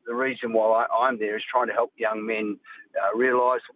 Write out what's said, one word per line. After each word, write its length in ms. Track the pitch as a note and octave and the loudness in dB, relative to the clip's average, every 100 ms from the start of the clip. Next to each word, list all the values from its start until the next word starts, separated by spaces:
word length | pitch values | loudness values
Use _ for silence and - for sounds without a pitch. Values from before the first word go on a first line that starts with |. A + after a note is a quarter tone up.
| - | -8
the 80 | A#2+ | -4
reason 380 | C3 B2 A#2+ | -4 -4 -2
why 320 | A2+ A2 A2+ A#2+ | 2 4 2 2
I, 220 | A2 B2+ | 0 0
I'm 120 | A#2+ | 0
there 160 | G#2+ A2 | -4 -4
is 80 | - | -2
trying 160 | B2+ A#2+ | 0 0
to 60 | |
help 180 | G#2+ A#2 - | 0 -2 -2
young 280 | A2 A2 G#2+ | -4 -4 -4
men, 320 | A2 G#2+ G2 - - - - | -4 -4 -6 -12 -20 -10 -4
uh, 220 | G2 A2 | -2 2
realise 440 | B2+ B2 B2 B2 - | 4 4 4 2 -4